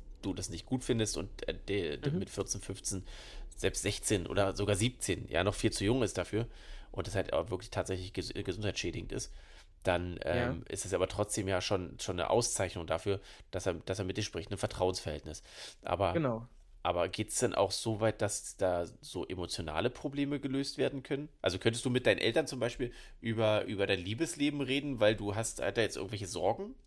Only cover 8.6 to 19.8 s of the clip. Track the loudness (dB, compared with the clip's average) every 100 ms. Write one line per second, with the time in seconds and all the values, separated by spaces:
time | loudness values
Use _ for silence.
8.6 | -2 -2 -2 -4 -4 -6 -6 -12 -18 -20
9.6 | -20 -4 2 2 2 -4 0 2 2 -2
10.6 | -6 -6 0 2 2 0 0 0 0 2
11.6 | 2 0 -2 -6 -4 0 4 4 4 0
12.6 | 0 -2 -2 0 0 -2 -4 -20 -8 -4
13.6 | 0 -2 -2 -2 -2 -2 -2 -4 -4 -4
14.6 | -2 2 2 2 -4 -6 -8 -12 -14 -16
15.6 | -16 -10 -2 2 2 2 0 -2 -8 -18
16.6 | -20 -4 0 2 2 0 -2 2 2 4
17.6 | 2 2 -2 2 2 2 0 -2 -6 0
18.6 | 2 2 0 -8 -10 -6 -4 -4 -4 -4
19.6 | -2 2